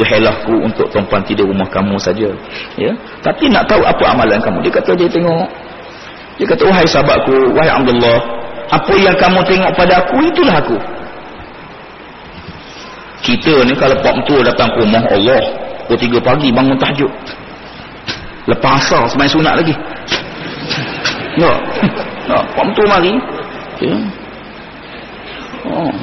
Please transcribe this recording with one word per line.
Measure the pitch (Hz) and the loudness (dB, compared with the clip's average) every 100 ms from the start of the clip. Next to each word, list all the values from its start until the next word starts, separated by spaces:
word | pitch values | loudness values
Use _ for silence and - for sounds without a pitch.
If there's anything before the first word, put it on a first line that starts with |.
| 110 | 2
helahku | 107 113 - - 113 | 4 2 0 0 0
untuk | 113 110 85 | 0 -2 -2
tumpang | 107 95 101 95 | -2 -2 -2 -2
tidur | 101 98 | 0 0
rumah | 98 95 | 0 -2
kamu | 95 101 98 | -2 0 0
saja." | 92 101 104 92 - - - - | -2 0 -2 -4 -10 -14 -10 -4
Ya, | 117 233 - - | -4 -4 -10 -6
tapi | - - 285 | -4 0 2
nak | 190 - | 2 4
tahu | 214 | 2
apa | - - 185 127 | 4 2 2 4
amalan | 113 104 | 2 2
kamu. | - 87 | 0 0
Dia | - 180 | 0 0
kata | - 180 | 2 2
dia | 175 | 2
tengok. | 170 175 165 185 - - - - - - - - - | 2 2 0 -2 -8 -16 -18 -18 -18 -18 -18 -14 -4
Dia | 196 | 0
kata, | 165 | 2
"Wahai | 190 185 160 | 4 4 4
sahabatku, | 143 147 131 - 131 131 | 2 2 2 4 4 4
wahai | 139 160 | 4 2
Abdullah, | - 127 120 120 117 - - - - - | 2 2 4 4 2 0 -8 -10 -10 -2
apa | 160 - 392 | -2 2 4
yang | 190 175 | 4 4
kamu | 180 185 | 4 4
tengok | 185 185 185 - | 2 2 2 2
pada | 180 180 | 4 4
aku, | - 254 | 4 2
itulah | 330 349 294 156 | 2 4 4 4
aku." | 123 107 - - - - - - - - - - - - - - - - - - - - - - - - 123 | 2 -2 -4 -10 -14 -16 -16 -18 -18 -18 -18 -18 -20 -20 -20 -18 -18 -18 -16 -16 -16 -16 -16 -16 -18 -8 -2
Kita | 120 160 143 123 | 0 4 4 4
ni | 135 | 4
kalau | 135 - | 2 2
pak | 120 131 | 2 0
mentua | 131 143 120 | 2 4 4
datang | - 117 | 2 0
ke | 120 104 | 2 4
rumah | 110 | 4
Allah, | 117 101 117 135 - - - - | 4 2 4 4 2 -4 -8 -8
pukul | - 117 | -2 0
tiga | 120 120 | 2 2
pagi | 127 143 135 | 2 2 2
bangun | 120 135 135 | 2 2 2
tahajud. | 139 139 135 - - - - - - - - - - - - - - | 0 0 -2 -4 -14 -14 -16 -18 -18 -18 -18 -14 -12 -10 -12 -6 -2
Lepas | 120 135 139 - | 0 2 2 2
asar | 165 117 | 2 2
sembahyang | 135 139 160 | 2 2 4
sunat | 156 120 | 2 2
lagi. | 160 139 - - - - - - - - - - - - - - - - | 0 -2 -6 -12 -8 -8 -8 -12 -12 -10 -6 -6 -6 -6 -6 -6 -4 2
Ya. | 165 - - - - - - - - | 2 2 -2 -2 -2 -2 -8 -8 -2
Ya, | 233 - 113 | 0 0 -2
pak | |
mentua | - 220 208 | 0 2 4
mari. | 196 175 247 - - - - - - | 4 2 0 -4 -8 -10 -12 -12 -6
Ya. | - 208 208 - - - - - - - - - - - - - - - - | -2 -2 -4 -8 -14 -16 -18 -18 -18 -18 -16 -16 -16 -16 -16 -14 -14 -10 -6
Oh, | - 160 - | -4 -2 -4